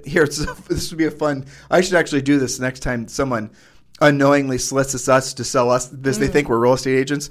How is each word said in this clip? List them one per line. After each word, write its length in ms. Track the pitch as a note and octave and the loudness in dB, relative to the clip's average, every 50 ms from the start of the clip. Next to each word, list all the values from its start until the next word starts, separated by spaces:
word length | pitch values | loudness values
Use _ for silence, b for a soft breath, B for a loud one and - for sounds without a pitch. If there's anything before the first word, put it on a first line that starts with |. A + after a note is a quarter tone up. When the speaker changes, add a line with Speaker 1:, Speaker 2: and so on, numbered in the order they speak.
| - | -8
Speaker 1:
here, 200 | C#3+ C#3+ E3+ D3+ | -2 2 2 2
<laughs> 420 | C#3+ D3 D3 F3 - - - - - | 2 0 -4 -6 -8 -8 -10 -8 -6
this 220 | E3+ - - - | -4 -4 -4 -6
would 60 | F3 | -2
be 80 | D#3+ D#3+ | -2 -2
a 60 | D3 | -2
fun, 340 | D3 - D#3 D3 C#3+ C3+ C3+ B B B B B | -2 -2 -2 -2 -2 -4 -8 B B B B B
I 120 | C#3+ F3 | 2 2
should 100 | F#3 F#3+ | 2 4
actually 300 | F3+ E3+ D#3+ D#3 D3+ C#3 | 2 0 2 2 -2 0
do 160 | C3 C#3 D3 C#3 | 2 2 2 2
this 200 | C3 A#2+ - B2+ | 2 -2 -4 -4
next 220 | B2+ C3 B2+ - | -6 -6 -6 -6
time 260 | - C#3 B2 A#2+ A2+ | -6 -6 -4 -6 -6
someone 440 | - - - C#3+ C3 B2 A2 G#2+ G#2 b b b b b b b _ - - | -6 -6 -4 -2 -2 -2 -4 -4 -8 b b b b b b b _ -2 2
unknowingly 560 | D3+ D3 C#3+ C#3 C#3 C#3 C#3+ C#3+ C#3 C3+ B2 | 2 4 4 4 4 4 4 4 2 0 -2
solicits 540 | B2+ - - C3+ C3+ C3+ C3+ - B2 - C#3 | -4 -4 -2 -2 -2 -2 -2 -4 -4 0 2
us 240 | C3 C3 C3 - - | 2 2 2 -2 -6
to 100 | - A#2 | -8 -8
sell 260 | - - C3 A#2+ B2 | -2 0 2 2 2
us 200 | B2 B2+ - - | 2 0 -2 -6
this. 240 | C#3+ C3 C3 C3+ A#2+ | -12 -6 -4 -2 0
They 120 | G#2+ C#3 C3+ | 0 0 0
Speaker 2:
Mm. 40 | |
Speaker 1:
think 160 | - D3 C#3+ C3+ | 0 0 0 0
we're 100 | A#2 A#2 | 0 2
real 140 | A#2+ B2 | 4 2
estate 240 | C3 B2+ - C3+ C3 C3 | 2 2 0 0 0 0
agents. 300 | C3+ C#3+ D3 C#3+ D3 - | 0 -2 -4 -6 -6 -10